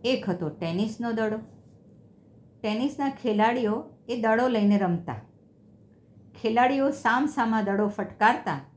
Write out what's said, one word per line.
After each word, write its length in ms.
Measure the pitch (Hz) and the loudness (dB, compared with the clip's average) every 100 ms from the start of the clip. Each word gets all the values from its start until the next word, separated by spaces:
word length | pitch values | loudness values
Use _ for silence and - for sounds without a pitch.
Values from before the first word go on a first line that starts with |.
એક 260 | 233 262 196 | 0 -2 -2
હતો 200 | 175 156 | -4 -4
ટેનિસનો 640 | - 165 175 214 - 233 | -6 -6 -2 -4 -4 -4
દડો. 260 | 226 220 214 - - - - - - - - - - - - | -2 -2 -4 -10 -20 -20 -20 -20 -20 -20 -20 -20 -20 -20 -8
ટેનિસના 480 | 214 220 277 285 277 | -4 -2 -2 -2 -4
ખેલાડીઓ 720 | 269 247 208 220 240 214 226 - - - | -2 -2 2 2 2 0 -2 -6 -18 -8
એ 120 | 247 | -2
દડો 260 | 220 220 254 | 0 2 2
લઈને 300 | 226 202 202 | 2 4 4
રમતા. 380 | 185 170 - 110 - _ _ _ - - - _ _ - - - | 2 -2 -4 -12 -14 _ _ _ -20 -20 -20 _ _ -20 -20 -6
ખેલાડીઓ 480 | 220 226 254 277 277 | 0 4 4 4 0
સામસામા 720 | 277 208 240 294 285 226 220 | 0 0 2 0 0 0 0
દડો 260 | 196 196 208 | 0 0 0
ફટકારતા. 720 | 208 196 - 214 247 - 143 - | -2 -8 2 4 4 -2 -6 -8